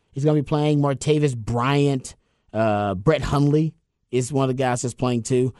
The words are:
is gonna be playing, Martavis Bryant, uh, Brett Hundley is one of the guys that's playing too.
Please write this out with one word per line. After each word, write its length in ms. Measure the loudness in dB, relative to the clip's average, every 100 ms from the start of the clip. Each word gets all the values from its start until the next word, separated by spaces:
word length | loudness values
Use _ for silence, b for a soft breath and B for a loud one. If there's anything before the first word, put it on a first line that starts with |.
| _
is 100 | -4
gonna 160 | 0 0
be 60 | 0
playing, 340 | 0 2 2
Martavis 560 | 0 0 0 2 2 -2
Bryant, 800 | -4 -2 0 2 2 0 -6 -20 _ _ _
uh, 420 | -2 0 0 -2
Brett 280 | -2 2 2
Hundley 520 | 2 0 2 2 0 -6 _ _ _
is 220 | -4 -2
one 160 | 0 0
of 80 | 0
the 40 |
guys 220 | -2 -2
that's 120 | -6
playing 280 | -4 -2 -2
too. 320 | 0 0 0